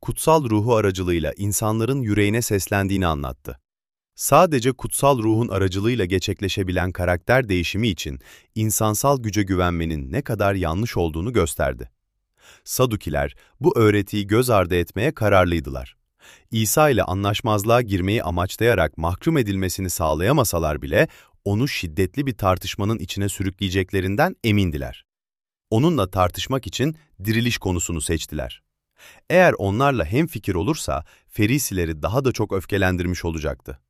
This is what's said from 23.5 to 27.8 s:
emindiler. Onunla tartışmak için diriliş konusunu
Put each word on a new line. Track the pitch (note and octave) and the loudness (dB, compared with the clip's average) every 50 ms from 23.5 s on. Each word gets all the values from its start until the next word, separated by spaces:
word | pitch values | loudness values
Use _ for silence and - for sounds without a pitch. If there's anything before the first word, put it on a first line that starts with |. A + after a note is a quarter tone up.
| F#2 _ G2+ F#2+ F2 G2 F#2+ - - F#2+ F2+ F#2+ G2 G#2 D3 F3+ F#3+ _ _ | -4 _ -4 -2 0 0 -2 0 -2 -2 -2 -2 0 0 0 0 -2 _ _
emindiler. | A#2 G#2 G#2 G2 F2+ D2+ C#2+ C2+ A#1+ - - _ _ _ _ _ _ _ _ _ _ _ _ _ _ | 2 2 2 2 0 -2 -4 -8 -10 -12 -16 _ _ _ _ _ _ _ _ _ _ _ _ _ _
Onunla | - A2 C3+ E3+ F3 C3+ G2 F2+ | 0 2 2 4 2 2 0 -2
tartışmak | - G2+ F#2 F2+ - - - - B2+ C3+ - F#2+ | 0 0 0 0 0 -6 -6 -4 -4 -4 -4 -6
için | - - A#2+ D3+ D#3+ - _ _ _ _ F#2+ | -4 -2 -2 -2 -2 -6 _ _ _ _ -4
diriliş | G#2 A2 A2+ A#2 B2 A2+ - | -2 0 0 2 0 -2 -2
konusunu | - G2 F#2 F2 | -2 -2 -2 -2